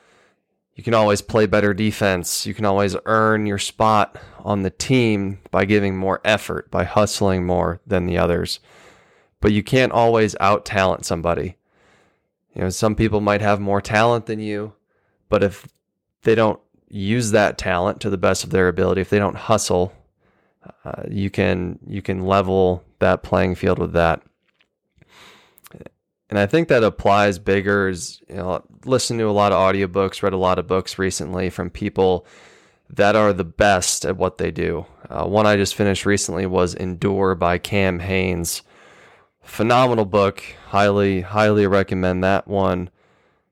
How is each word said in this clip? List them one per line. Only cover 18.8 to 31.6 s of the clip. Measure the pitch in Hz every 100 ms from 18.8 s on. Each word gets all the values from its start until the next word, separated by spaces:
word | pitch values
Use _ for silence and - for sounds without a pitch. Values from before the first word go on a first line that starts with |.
| 92 92
if | 92
they | 104
don't | 101 -
hustle, | - 107 - 92 92 - _ _ _ _ _ _ - -
uh, | - - -
you | 104 98
can, | - 95 92 90 90 -
you | 101
can | - 92 92
level | 98 92 95 92 90 - _
that | 98 90
playing | - 92 92
field | 90 95 90
with | 87
that. | 85 82 - _ _ _ _ _ _ _ _ _ _ - - _ _ - - - - _ _ _
And | 104
I | 101
think | 160 165
that | 131
applies | 107 - 104 101 104 90
bigger | 104 98 98 101 95
is, | 90 - - -
you | 95
know, | 90 87 - _
listened | 123 127 - 117
to | 110
a |
lot | 101 101
of | 92
audiobooks, | 95 98 95 98 95 -
read | 101
a | 92
lot | 92 90
of | 85
books | 92 - -
recently | 95 - 76 90 92
from | -